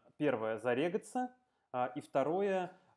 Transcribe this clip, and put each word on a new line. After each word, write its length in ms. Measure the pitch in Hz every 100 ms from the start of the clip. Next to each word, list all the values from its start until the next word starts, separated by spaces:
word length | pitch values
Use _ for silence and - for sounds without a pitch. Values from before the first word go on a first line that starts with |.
| _ -
первое, 400 | 147 120 110 110
зарегаться, 760 | 120 120 170 208 - 254 151 - _ _ _
а, 140 | 127 127
и 80 | 147
второе, 680 | - 143 135 180 202 190 180 - _